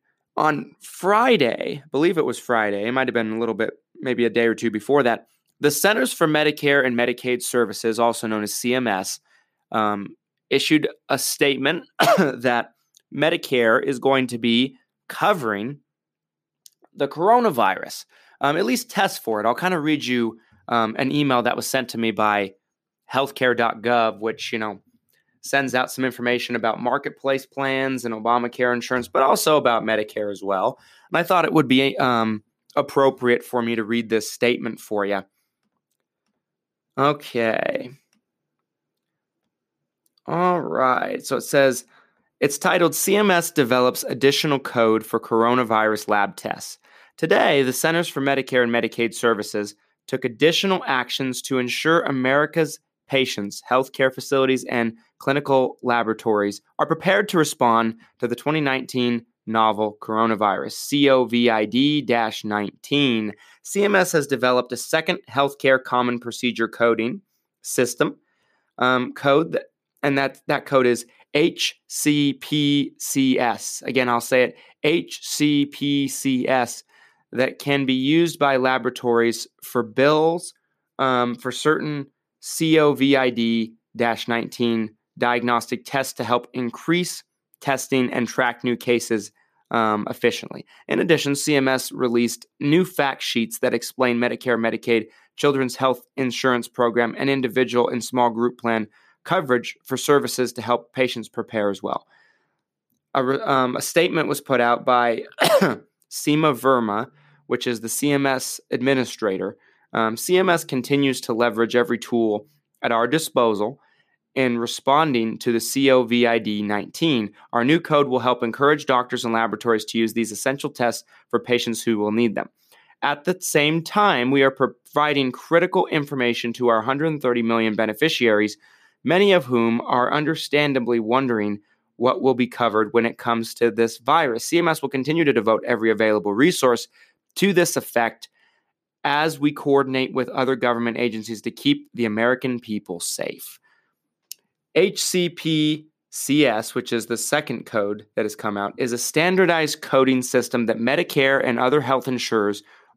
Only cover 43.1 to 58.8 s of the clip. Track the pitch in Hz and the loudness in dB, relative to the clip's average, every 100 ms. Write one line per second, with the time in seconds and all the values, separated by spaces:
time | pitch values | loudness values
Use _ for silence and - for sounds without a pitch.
43.1 | 202 208 175 165 - 120 127 123 123 - | 2 4 2 2 0 2 4 2 0 -6
44.1 | 120 135 139 156 135 - 123 113 110 110 | 2 2 2 0 -2 -2 2 4 2 0
45.1 | 117 - 113 117 127 113 110 107 107 - | -6 -2 2 4 2 2 2 2 0 0
46.1 | 104 101 - - - - - _ _ _ | 0 0 -4 -10 -10 -10 -18 _ _ _
47.1 | - 160 214 - 143 131 127 160 165 165 | -8 0 2 4 4 2 0 0 0 -2
48.1 | - 139 135 131 127 120 120 110 - 117 | -2 -2 -2 0 0 2 0 -2 -2 -4
49.1 | - 120 107 104 107 104 - _ _ - | 0 0 0 -2 -6 -8 -10 _ _ -10
50.1 | 131 131 110 147 160 196 185 - 131 127 | -6 -6 0 2 2 0 -2 0 -2 -4
51.1 | - 131 123 - 131 123 - 160 165 - | -4 -6 -6 -4 -2 -2 -2 2 2 2
52.1 | 135 127 143 151 170 147 - _ _ _ | -2 2 2 0 0 -4 -4 _ _ _
53.1 | 135 127 - 101 - - 127 127 - 135 | 0 0 -2 -8 -10 -2 0 0 0 0
54.1 | 131 - 135 131 127 - 120 117 113 _ | 0 -2 0 2 0 -2 -2 -2 -6 _
55.1 | _ - 139 143 135 127 - 123 120 110 | _ -2 -2 2 2 2 -2 -2 0 0
56.1 | 110 113 104 101 101 - - 151 160 190 | -2 0 0 0 -4 -12 -6 -2 0 2
57.1 | 196 208 180 147 - 120 113 113 110 _ | 0 2 0 0 2 2 4 2 -4 _
58.1 | _ 120 120 147 156 143 131 | _ -6 -4 -2 0 0 -2